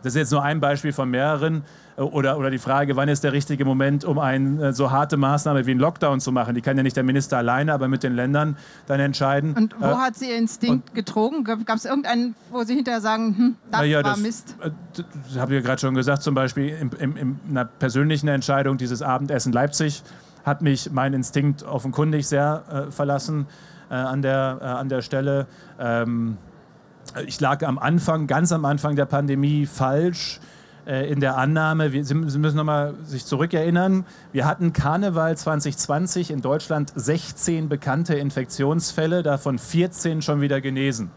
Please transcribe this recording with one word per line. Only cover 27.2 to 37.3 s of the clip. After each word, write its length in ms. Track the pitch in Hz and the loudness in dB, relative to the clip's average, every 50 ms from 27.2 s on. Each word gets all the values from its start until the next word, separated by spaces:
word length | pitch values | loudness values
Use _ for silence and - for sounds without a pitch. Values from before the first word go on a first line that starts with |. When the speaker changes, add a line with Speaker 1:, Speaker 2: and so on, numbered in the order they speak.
| - | -10
Speaker 1:
ich 120 | - - - 147 | -8 -4 0 0
lag 200 | 131 139 143 160 | 2 2 0 0
am 160 | 143 131 - | -2 -2 0
Anfang, 480 | - 135 165 175 - - 160 160 156 | 0 2 2 2 2 2 0 0 0
ganz 260 | 135 135 143 170 175 175 | 0 0 2 2 2 2
am 120 | 165 147 | 2 2
Anfang 320 | 139 147 143 143 151 147 | 0 0 0 0 0 0
der 100 | 139 139 | 0 0
Pandemie 600 | - - 143 143 143 139 139 139 143 147 147 143 | 2 0 0 0 0 0 2 2 2 2 2 0
falsch, 720 | - - - 135 131 135 147 170 180 175 - - - - - - - - - - - - - - | -2 -2 -2 0 2 2 2 2 0 0 -2 -6 -8 -10 -12 -16 -20 -20 -20 -20 -20 -20 -16 -8
äh, 260 | - 135 131 135 143 147 | -6 -4 -2 -2 -2 0
in 80 | 143 | 0
der 160 | 135 135 131 | 0 0 2
Annahme, 560 | 131 131 143 156 156 156 156 160 160 156 151 131 | 2 2 2 2 2 2 2 2 2 2 2 0
wir, 100 | 139 147 | 0 -2
Sie, 80 | 135 143 160 165 | 0 0 0 0
Sie 120 | 151 135 147 | 0 0 0
müssen 180 | 151 156 147 | 2 2 2
noch 80 | 151 151 | 2 2
mal 300 | 151 151 147 147 147 143 - 156 | 2 2 0 0 -2 -4 -8 -10
sich 220 | 151 143 127 - | -10 -10 -8 -6
zurückerinnern, 800 | - 147 131 156 170 170 160 156 170 170 175 185 190 190 190 180 - - - - - - | -2 -2 0 0 0 0 0 2 2 4 4 4 4 2 0 -2 -6 -14 -20 -14 -6 -2
wir 140 | 135 123 | 0 2
hatten 260 | 147 165 - 180 170 - | 0 0 2 0 0 0
Karneval 640 | - - 151 156 180 202 202 175 160 160 165 165 | 2 0 0 2 0 0 0 0 2 0 0 0
zwanzig 400 | 156 - - 156 147 143 151 139 | -2 -2 -2 -2 0 -2 -2 -4
zwanzig 540 | - - - 143 151 185 180 - 185 175 170 | -4 -2 -2 0 0 0 -2 -2 -4 -4 -4
in 100 | 156 139 | -4 -4
Deutschland 500 | 120 131 143 151 - - 160 151 147 143 - | -2 0 -2 -2 -2 -2 -2 -2 -2 -4 -6
sechzehn 720 | 139 113 127 151 175 - - | -4 -2 0 0 -2 -2 -6